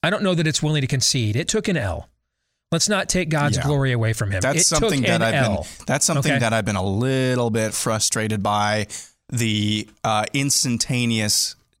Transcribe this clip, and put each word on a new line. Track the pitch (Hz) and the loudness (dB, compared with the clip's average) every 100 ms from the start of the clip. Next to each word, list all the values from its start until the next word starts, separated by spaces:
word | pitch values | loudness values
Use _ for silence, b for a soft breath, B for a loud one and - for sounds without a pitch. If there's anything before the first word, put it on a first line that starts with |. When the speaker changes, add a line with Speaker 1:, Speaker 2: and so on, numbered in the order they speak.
Speaker 1:
I | - | 0
don't | 208 | 0
know | 202 170 | 0 0
that | 160 | 0
it's | 147 | 0
willing | 151 151 | 0 0
to | 131 | 0
concede. | 135 - 135 107 107 | 0 0 0 0 -2
It | 170 | 0
took | 220 214 | -2 0
an | 170 | -2
L. | 101 80 - _ _ _ _ _ _ | -2 -6 -10 _ _ _ _ _ _
Let's | 165 - | -2 0
not | 202 - | 0 0
take | 180 180 | -2 0
God's | 156 143 131 | 0 2 0
Speaker 2:
Yeah. | |
Speaker 1:
glory | 143 143 135 | 0 0 2
away | 120 113 | 2 0
from | 110 101 | 0 -2
him. | 98 | 0
Speaker 2:
That's | 131 143 | 0 2
Speaker 1:
It | - 156 | 2 2
took | |
Speaker 2:
something | 220 147 | 2 0
that | 117 113 | 0 2
Speaker 1:
an | |
Speaker 2:
I've | 113 | 2
Speaker 1:
L. | 139 120 85 | 2 0 -2
Speaker 2:
been, | - - - | -6 -10 -4
that's | 135 - | 0 0
something | 151 135 | 0 2
Speaker 1:
Okay? | 139 | 2
Speaker 2:
that | 117 | 2
I've | 113 104 | 0 0
been | 101 | -2
a | 95 | 0
little | 98 131 131 127 123 120 | 0 0 0 2 0 0
bit | 110 110 | 0 -2
frustrated | - - 110 - 117 110 107 | -2 -2 0 0 0 -2 -2
by, | 104 104 104 107 101 B B B _ | 0 2 2 0 -2 B B B _
the, | 123 117 107 104 107 104 - | -2 0 2 0 0 -4 -6
uh, | 113 107 107 | 0 0 0
instantaneous | 139 139 - 135 117 - 123 120 113 104 - - - _ _ | -2 0 0 0 -2 0 0 0 0 0 0 -2 -6 _ _